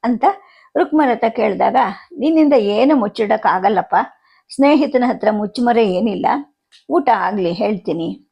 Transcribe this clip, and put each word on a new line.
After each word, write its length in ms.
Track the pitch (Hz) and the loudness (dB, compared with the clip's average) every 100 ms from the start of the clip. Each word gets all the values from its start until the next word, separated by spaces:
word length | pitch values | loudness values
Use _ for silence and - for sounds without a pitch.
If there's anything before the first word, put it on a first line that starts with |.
ಅಂತ 220 | 233 240 370 403 _ _ _ - | -2 0 0 -2 _ _ _ -4
ರುಕ್ಮರಥ 460 | - 302 277 233 226 | 0 2 2 0 -2
ಕೇಳಿದಾಗ, 460 | 226 220 185 214 262 226 - - 349 | 0 -2 0 0 2 -2 -4 -16 -4
"ನಿನ್ನಿಂದ 340 | 302 320 302 | 0 2 4
ಏನು 420 | 262 202 208 262 294 | 2 0 0 2 2
ಮುಚ್ಚಿಡಕ್ಕಾಗಲ್ಲಪ್ಪ, 1000 | 202 - 208 214 202 180 190 202 175 180 233 _ _ _ _ - | 0 -4 -2 0 0 0 0 -2 0 -2 -2 _ _ _ _ 0
ಸ್ನೇಹಿತನ 480 | 277 294 285 254 247 | 2 4 2 0 0
ಹತ್ರ 200 | 226 208 | 0 -2
ಮುಚ್ಚುಮರೆ 580 | 214 208 - 240 233 220 | -2 -4 -2 0 2 2
ಏನಿಲ್ಲ, 380 | 180 220 190 - 285 285 _ _ _ _ | 0 -2 -2 -2 -2 -6 _ _ _ _
ಊಟ 200 | 320 285 | -2 0
ಆಗ್ಲಿ 380 | 220 185 208 175 | 0 0 -2 -4
ಹೇಳ್ತೀನಿ" 760 | 175 208 208 - 165 165 98 _ | -2 -4 -4 -6 -6 -6 -10 _